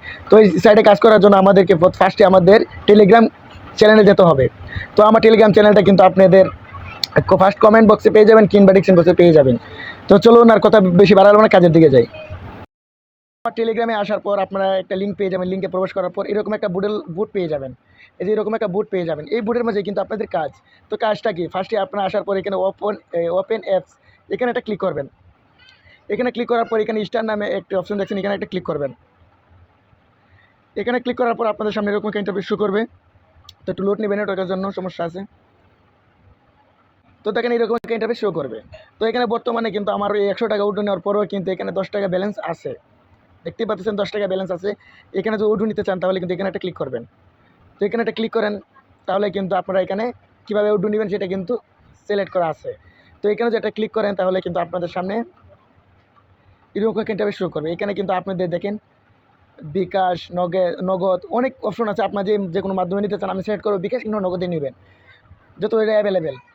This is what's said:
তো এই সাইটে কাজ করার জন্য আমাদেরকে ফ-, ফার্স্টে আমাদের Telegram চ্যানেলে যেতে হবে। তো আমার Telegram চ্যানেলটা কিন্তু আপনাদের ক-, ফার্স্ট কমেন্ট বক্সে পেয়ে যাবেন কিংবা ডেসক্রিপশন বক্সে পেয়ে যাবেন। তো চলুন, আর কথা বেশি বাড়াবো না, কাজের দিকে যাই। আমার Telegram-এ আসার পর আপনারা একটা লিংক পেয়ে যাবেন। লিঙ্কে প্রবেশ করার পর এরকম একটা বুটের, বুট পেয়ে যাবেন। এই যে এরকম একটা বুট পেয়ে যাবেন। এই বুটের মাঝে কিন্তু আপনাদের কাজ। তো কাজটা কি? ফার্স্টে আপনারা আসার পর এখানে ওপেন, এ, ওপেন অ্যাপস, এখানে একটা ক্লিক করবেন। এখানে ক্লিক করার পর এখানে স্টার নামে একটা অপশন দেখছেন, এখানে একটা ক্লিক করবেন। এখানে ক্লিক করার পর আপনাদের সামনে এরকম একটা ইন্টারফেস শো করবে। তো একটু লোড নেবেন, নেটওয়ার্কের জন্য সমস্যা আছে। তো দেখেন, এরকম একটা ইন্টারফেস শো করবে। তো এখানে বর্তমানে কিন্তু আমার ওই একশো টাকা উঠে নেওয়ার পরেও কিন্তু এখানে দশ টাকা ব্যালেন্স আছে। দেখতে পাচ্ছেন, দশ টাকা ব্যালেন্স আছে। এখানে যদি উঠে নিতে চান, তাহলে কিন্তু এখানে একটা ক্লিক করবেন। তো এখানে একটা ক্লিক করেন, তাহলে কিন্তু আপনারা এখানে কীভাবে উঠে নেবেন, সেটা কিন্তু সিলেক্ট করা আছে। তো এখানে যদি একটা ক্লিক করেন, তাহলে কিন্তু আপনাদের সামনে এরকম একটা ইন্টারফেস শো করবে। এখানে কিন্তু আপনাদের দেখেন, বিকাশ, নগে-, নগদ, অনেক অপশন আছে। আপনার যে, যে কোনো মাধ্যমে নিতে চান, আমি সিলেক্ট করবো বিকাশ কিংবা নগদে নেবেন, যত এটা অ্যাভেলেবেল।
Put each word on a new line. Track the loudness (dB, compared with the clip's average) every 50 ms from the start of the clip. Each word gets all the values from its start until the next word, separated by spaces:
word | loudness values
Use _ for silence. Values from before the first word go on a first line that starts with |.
| 0 -10 -18 -12 0 4
তো | 6 6
এই | 6 6 4 4
সাইটে | 4 6 6 6 6
কাজ | 6 4 6
করার | 6 6 6 6
জন্য | 6 6 6
আমাদেরকে | 6 4 6 6 4 6 4 4
ফ-, | 4 4 2
ফার্স্টে | 2 2 0 0 4 4 4
আমাদের | 6 6 6 6 6 6 6 4 0 -8 -8 2 4
Telegram | 6 6 8 8 8 6 6 4 _ _ -20 -20 -20 -20 -20 -12 0 4
চ্যানেলে | 6 6 8 8 8
যেতে | 6 6 6 6
হবে। | 4 6 4 2 -2 -2 -8 -18 -14 -12 -12 -12 -4 2
তো | 4 4
আমার | 6 6 6
Telegram | 6 6 6 6 6 6 6
চ্যানেলটা | 6 6 6 6 4
কিন্তু | 4 4 6 6 6
আপনাদের | 4 6 6 4 6 8 6 6 4 2 -12 -20 -20 -20 -18 -18 -18 -12 -12 -10 -2 -2 -2 2 2
ক-, | 2 4
ফার্স্ট | 4 2 2 4
কমেন্ট | 4 6 6 8 6 6
বক্সে | 4 4 4 4
পেয়ে | 6 6 8
যাবেন | 8 8 6 6 6
কিংবা | 6 6 6 8 6
ডেসক্রিপশন | 6 4 4 4 4
বক্সে | 6 4 4
পেয়ে | 6 6 6 8
যাবেন। | 6 6 4 2 0 -4 -10 -18 -16 -16 -16 -18 -12 2 4
তো | 4 6
চলুন, | 8 8 8 8 8 8
আর | 6 6
কথা | 4 4 4 4
বেশি | 4 4 4 6 6 6 8
বাড়াবো | 6 8 8 8 6
না, | 6 6
কাজের | 6 6 6 6
দিকে | 6 6 6 6
যাই। | 6 4 2 2 -4 -18 -16 -16 -16 -16 -16 -18 -18 -20 -20 -20 _ _ _ _ _ _ _ _ _ _ _ _ _ _ -8
আমার | -8 -4 -4
Telegram-এ | -4 -2 -2 -2 -2 -2 -2
আসার | -4 -4 -4 -4 -6
পর | -4 -4 -4 -4
আপনারা | -4 -4 -4 -4 -2 -2 -2 -2
একটা | -4 -6 -6
লিংক | -6 -6 -6 -6 -6
পেয়ে | -6 -4
যাবেন। | -4 -4 -6 -6
লিঙ্কে | -6 -6 -8 -6
প্রবেশ | -4 -4 -6 -4 -4
করার | -6 -6 -6
পর | -6 -8 -8
এরকম | -6 -6 -6 -4 -6 -8
একটা | -6 -6 -6
বুটের, | -6 -4 -6 -6 -6 -8 -10 -10
বুট | -8 -8 -8 -8
পেয়ে | -6 -8 -6 -6
যাবেন। | -6 -8 -10 -12 -16 _ _ _ _ _ _ _ _ -10
এই | -6
যে | -4
এরকম | -4 -4 -4 -6 -6
একটা | -6 -6 -6
বুট | -4 -6 -6 -6
পেয়ে | -6 -6 -6
যাবেন। | -6 -8 -10 -8
এই | -8 -6 -6
বুটের | -4 -4 -4 -4 -4
মাঝে | -4 -4 -6
কিন্তু | -6 -6 -6 -8
আপনাদের | -8 -8 -8 -10 -10 -6
কাজ। | -6 -6 -6 -6 -10 _ _ _ _ _ _ -12
তো | -10 -6
কাজটা | -4 -4 -4 -4 -4 -6
কি? | -6 -6 -8 -8
ফার্স্টে | -8 -8 -8 -6 -4 -6
আপনারা | -6 -6 -6 -6 -6
আসার | -4 -4 -6 -6
পর | -4 -6 -6
এখানে | -6 -6 -6
ওপেন, | -4 -4 -4 -6 -6 -8 -8 -8 -8 _ _ -8
এ, | -6 -4 -4
ওপেন | -4 -4 -4 -4 -8 -8 -4
অ্যাপস, | -4 -4 -4 -4 _ _ _ _ _ _ _ _ -12 -8
এখানে | -6 -6 -6
একটা | -6 -6
ক্লিক | -8 -8 -8 -6
করবেন। | -6 -6 -6 -8 -12 -12 _ _ _ _ _ _ _ _ _ _ _ _ _ _ _ _ _ _ _ -10
এখানে | -8 -6 -6 -6
ক্লিক | -6 -6 -6 -4
করার | -4 -4 -4
পর | -4 -4 -4
এখানে | -4 -4 -4 -6 -6
স্টার | -6 -6 -6 -6
নামে | -6 -6 -6 -6
একটা | -6 -8 -8 -8 -6 -8 -8
অপশন | -6 -6 -8 -8
দেখছেন, | -8 -8 -8 -8
এখানে | -6 -6 -8
একটা | -8 -10 -10
ক্লিক | -10 -12 -8
করবেন। | -8 -8 -6 -8 -8 -10 _ _ _ _ _ _ _ _ _ _ _ _ _ _ _ _ _ _ _ _ _ _ _ _ _ _ _ _ _ _ _ _ _ _ _ -10
এখানে | -8 -6 -4 -4 -4
ক্লিক | -4 -6 -6 -4
করার | -4 -4 -4
পর | -4 -4 -6
আপনাদের | -4 -4 -6 -6 -6
সামনে | -6 -6 -4
এরকম | -6 -6 -6 -6
একটা | -8 -8
ইন্টারফেস | -8 -8 -8 -8 -6
শো | -8 -6 -6
করবে। | -4 -4 -4 -4 -6 -8 _ _ _ _ _ _ _ _ _ _ _ _ -20 _ -12
তো | -12
একটু | -10 -6 -4
লোড | -6 -4 -4
নেবেন, | -4 -6 -6 -6
নেটওয়ার্কের | -6 -6 -6 -8 -6 -8
জন্য | -8 -8 -8 -10
সমস্যা | -10 -10 -12 -12 -10 -10 -10
আছে। | -10 -10 -14 -16 -18 _ _ _ _ _ _ _ _ _ _ _ _ _ _ _ _ _ _ _ _ _ _ _ _ _ _ _ _ _ _ _ _ _ _ _ _ _ _ -10
তো | -8
দেখেন, | -8 -6 -6 -4
এরকম | -4 -4 -4 -4 -4
একটা | -8 _ -8 -8
ইন্টারফেস | -6 -6 -8 -8 -6
শো | -6 -6
করবে। | -6 -6 -10 -10 -12 -16 -18 _ -20 -20 _ _ _ -6
তো | -6
এখানে | -4 -4 -4 -4
বর্তমানে | -4 -6 -6 -6 -6 -6 -6 -6 -6
কিন্তু | -8 -6 -6 -6
আমার | -6 -6 -4 -4
ওই | -4 -4 -4 -4
একশো | -4 -4 -6 -6
টাকা | -4 -4 -4
উঠে | -4 -6 -6 -6
নেওয়ার | -6 -6 -6 -6
পরেও | -6 -4 -4 -4
কিন্তু | -6 -6 -10 -8 -8
এখানে | -8 -8 -10 -10
দশ | -8 -8 -8 -8
টাকা | -8 -8 -6 -4
ব্যালেন্স | -6 -6 -6 -6 -8 -10 -10
আছে। | -12 -12 -12 -12 -14 -14 -16 _ _ _ _ _ _ _ _ _ _ _ _ -16
দেখতে | -16 -10 -10 -8
পাচ্ছেন, | -8 -8 -8 -6 -8 -6
দশ | -6 -8 -8
টাকা | -6 -8 -6 -6
ব্যালেন্স | -6 -6 -6 -8
আছে। | -10 -8 -8 -10 -10 _ _ _ _ _ _ _ -10
এখানে | -8 -6 -6 -6 -4
যদি | -2 -2 -2
উঠে | -2 -4
নিতে | -6 -6 -6 -6
চান, | -6 -6 -4
তাহলে | -4 -4 -4 -4
কিন্তু | -6 -8 -8
এখানে | -8 -8 -8
একটা | -8 -10
ক্লিক | -12 -12 -10 -10
করবেন। | -10 -10 -10 -12 -12 _ _ _ _ _ _ _ _ _ _ _ _ _ _ -8
তো | -8
এখানে | -6 -6 -6
একটা | -6 -6 -6 -8
ক্লিক | -8 -6 -4
করেন, | -4 -6 -6 -6 -10 -14 _ _ _ _ _ _ _ -10
তাহলে | -6 -4 -4 -4 -4
কিন্তু | -6 -6 -6 -4 -6
আপনারা | -6 -6 -4 -4 -4
এখানে | -4 -4 -6 -8 -8 -10 -10 _ _ _ _ _ _ -8
কীভাবে | -6 -4 -2 -2
উঠে | -2 -2 -4 -4
নেবেন, | -6 -6 -6 -6
সেটা | -8 -8 -8 -8
কিন্তু | -8 -10 -8 -8 -10 -10 _ _ _ _ _ _ _ _ _ -8
সিলেক্ট | -6 -6 -6 -6 -6
করা | -6 -6 -6
আছে। | -6 _ -14 -16 -16 _ _ _ _ _ _ _ _ _
তো | -6 -6
এখানে | -4 -2 -4 -4
যদি | -4 -4
একটা | -6 -6
ক্লিক | -8 -8 -8 -6
করেন, | -6 -6 -6 -4 -4
তাহলে | -4 -4 -4 -4 -4
কিন্তু | -6 -6 -6 -8
আপনাদের | -8 -6 -8 -10 -10 -8
সামনে | -8 -8 -8 -8 -8 -8 -10 -10 _ _ _ _ _ _ _ _ _ _ _ _ _ _ _ _ _ _ _ _ _ _ _ _ _ _ _ _ -8
এরকম | -6 -6 -4 -6 -6
একটা | -8 -8 -8
ইন্টারফেস | -6 -6 -6 -6 -8
শো | -10 -8
করবে। | -8 -8 -8 -8
এখানে | -10 -8 -8 -8 -8
কিন্তু | -8 -6 -6 -6
আপনাদের | -6 -6 -8 -8 -6 -6 -6
দেখেন, | -6 -8 -8 -8 -10 -10 _ _ _ _ _ _ _ _ _ _ _ _ _ _ _ _ -18
বিকাশ, | -10 -8 -8 -8 -4 -4 -4 -2 -2 -4 -6 -10 -12
নগে-, | -8 -6 -6 -4 -4 -4 -4 -4 -4 -6 -6
নগদ, | -6 -6 -4 -2 -4 -4 -4 -6 -6
অনেক | -6 -4 -4 -6 -8 _ -10
অপশন | -10 -6 -6 -6 -6
আছে। | -4 -4 -6
আপনার | -6 -4 -6 -4
যে, | -4 -4 -4
যে | -4 -6 -8 -8
কোনো | -6 -6 -6
মাধ্যমে | -6 -6 -6 -4 -6
নিতে | -6 -6 -8 -8
চান, | -8 -8
আমি | -8 -8 -8
সিলেক্ট | -8 -8 -6 -6
করবো | -6 -6 -6
বিকাশ | -6 -8 -8 -8 -8
কিংবা | -8 -8 -6
নগদে | -6 -6 -6 -6 -8 -6
নেবেন, | -6 -8 -8 -10 -12 _ _ _ _ _ _ _ _ _ _ _ -20 _ _ _ _ -10
যত | -8 -4 -4
এটা | -2 -2 -2
অ্যাভেলেবেল। | -2 -2 -2 -2 -2 -4 -4 -6 -10 -12 _ _